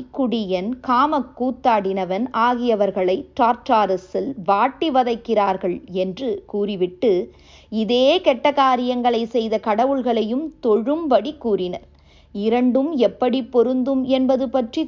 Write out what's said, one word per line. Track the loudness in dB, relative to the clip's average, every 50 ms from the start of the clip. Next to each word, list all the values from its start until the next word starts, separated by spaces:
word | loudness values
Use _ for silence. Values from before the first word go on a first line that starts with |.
| -10 -8
குடியன், | -4 -2 -2 0 0 -2 -2 -2 -4 -4 -4 -4 -6 -6
காமக்கூத்தாடினவன் | -2 0 2 2 2 2 2 0 -2 -4 -6 -6 -4 -4 -4 -2 0 2 2 2 2 0 -2 -2 -2 -2 -2 -2 -4 -4
ஆகியவர்களை | -2 0 2 2 2 0 0 0 2 2 2 0 0 0 0 0 0 -2 -4 -6 -2
டார்டாரஸில் | 2 2 2 2 0 0 0 2 2 2 2 0 -2 -4 -6 -6 -6 -4 -6 -6 -4 -2
வாட்டி | 0 2 2 2 0 0 -2 -2 0
வதைக்கிறார்கள்" | 2 2 2 2 -2 -4 -4 -2 0 2 2 2 0 -2 -2 -4 -4 -6 -8 -6
என்று | -4 -4 -4 -4 -4 -6 -6 -6 -6 -6 -8
கூறிவிட்டு, | -8 -6 -4 -4 -4 -2 -2 -2 -4 -2 0 0 2 2 2 0 -4 -10 -20 -20 -20 -20 -20 -16 _
இதே | -4 -4 -2 0 2 2 4 4 2 4
கெட்ட | 2 2 2 2 2 0 2
காரியங்களை | 4 4 4 2 2 0 -2 -2 0 0 0 0 0 -2
செய்த | -2 -2 -2 0 0 -2 -2
கடவுள்களையும் | -2 0 0 2 2 2 0 0 0 0 0 0 0 -2 -2 -4 -4 -6 -8 -4 0
தொழும்படி | 2 2 2 2 0 -2 -2 0 2 2 2 2 -2 -8 -8
கூறினர். | -4 -4 -2 -2 -4 -6 -8 -10 -14 -20 _ _ _ _ _ -20 _ _ -10
இரண்டும் | -6 -2 0 0 2 2 2 2 2 0 0 0
எப்படி | 0 0 0 0 0 -2 -2 0 -2 -4
பொருந்தும் | -2 0 2 2 2 0 -2 -2 -2 -2 -2 0
என்பது | 0 0 0 2 2 2 0 0 -2
பற்றி | -2 -2 -2 -2 -4 -6 -6